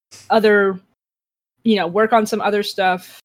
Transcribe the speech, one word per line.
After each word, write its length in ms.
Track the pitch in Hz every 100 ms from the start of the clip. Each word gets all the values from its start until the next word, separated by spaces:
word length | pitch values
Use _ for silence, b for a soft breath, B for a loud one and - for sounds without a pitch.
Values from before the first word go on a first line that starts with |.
| _ - -
other, 480 | 220 214 208 196 185 - _ _ _ _ _ _ _
you 120 | 226 208
know, 100 | 175
work 260 | 190 220
on 140 | 226 214
some 160 | 214
other 220 | 208 202
stuff. 560 | 208 - 185 180 - -